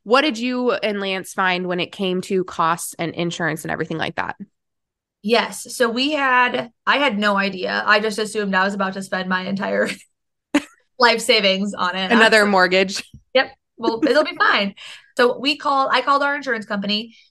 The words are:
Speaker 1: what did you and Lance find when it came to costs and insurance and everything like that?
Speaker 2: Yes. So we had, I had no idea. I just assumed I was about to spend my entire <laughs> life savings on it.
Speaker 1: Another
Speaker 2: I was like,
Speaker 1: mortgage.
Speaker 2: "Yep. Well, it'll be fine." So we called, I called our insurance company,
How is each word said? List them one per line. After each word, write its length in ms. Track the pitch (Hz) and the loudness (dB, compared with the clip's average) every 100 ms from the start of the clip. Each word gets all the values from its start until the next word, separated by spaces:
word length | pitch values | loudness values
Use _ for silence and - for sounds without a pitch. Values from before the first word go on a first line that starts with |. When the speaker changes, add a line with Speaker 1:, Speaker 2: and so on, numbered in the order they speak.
Speaker 1:
what 180 | 208 262 | 2 2
did 160 | 302 220 | 2 -2
you 360 | 247 247 247 | -4 0 0
and 260 | 190 214 202 | 0 -2 -2
Lance 340 | 196 190 - | -4 -6 -6
find 320 | - 185 180 180 | -2 0 0 -2
when 140 | 175 | -4
it 120 | 170 | -4
came 300 | - 185 185 | -4 -2 -2
to 220 | - 190 | 0 -2
costs 500 | 180 - 165 170 - - | -2 -2 0 -2 -6 -8
and 160 | 160 - | -6 -4
insurance 480 | 170 170 165 160 | -4 -2 -4 -4
and 80 | 160 | -6
everything 260 | 156 165 160 | -6 -4 -4
like 200 | - - | -4 -4
that? 180 | 92 - 196 _ _ _ _ _ _ _ 202 | -8 -10 -18 _ _ _ _ _ _ _ 0
Speaker 2:
Yes. 480 | 226 196 - 233 - | 0 0 -8 -12 -2
So 120 | 233 | -2
we 220 | 233 277 | 0 -2
had, 600 | 302 262 254 247 247 240 _ 196 | 0 2 2 2 -2 -6 _ -2
I 120 | 254 | 0
had 200 | 285 202 | 0 0
no 200 | 208 196 | 0 2
idea. 440 | 196 185 196 202 208 | -2 -4 -4 -2 2
I 160 | 214 | 2
just 180 | 220 214 | 2 -4
assumed 340 | 208 220 202 | -4 -4 0
I 120 | 196 202 | 0 0
was 80 | |
about 220 | 202 190 196 | 0 -4 -6
to 60 | |
spend 280 | 190 185 185 | -6 -6 -2
my 140 | 185 | -4
entire 440 | 185 196 196 202 214 - _ _ _ _ | -4 -6 -2 0 -2 -4 _ _ _ _
<laughs> 560 | _ 294 - _ _ - | _ -2 -2 _ _ 2
life 220 | 240 226 | 2 4
savings 520 | 226 220 196 190 202 | 2 2 4 0 -2
on 220 | 196 180 185 | -4 -4 -2
it. 160 | 185 | 0
Speaker 1:
Another 280 | 220 220 220 | 4 6 6
Speaker 2:
I 0 | |
was 60 | 208 | 6
like, 40 | |
Speaker 1:
mortgage. 520 | 190 180 190 190 - - - _ | 4 6 4 2 -2 -12 -20 _
Speaker 2:
"Yep. 220 | 254 277 - _ - | 0 0 -8 _ -6
Well, 240 | 226 226 277 | -4 0 2
it'll 200 | 285 339 | 4 2
be 100 | 349 | 0
fine." 380 | 415 226 202 - - - _ - | 2 2 0 -6 -16 -20 _ 2
So 240 | 247 - | 2 2
we 160 | 277 294 | -2 -2
called, 360 | 294 269 269 | 0 0 2
I 80 | 254 | 0
called 220 | 269 277 | 2 2
our 120 | 285 285 | 2 -2
insurance 300 | 269 220 202 | -4 -6 -4
company, 500 | 202 196 208 233 - _ | -4 -2 -4 -6 -16 _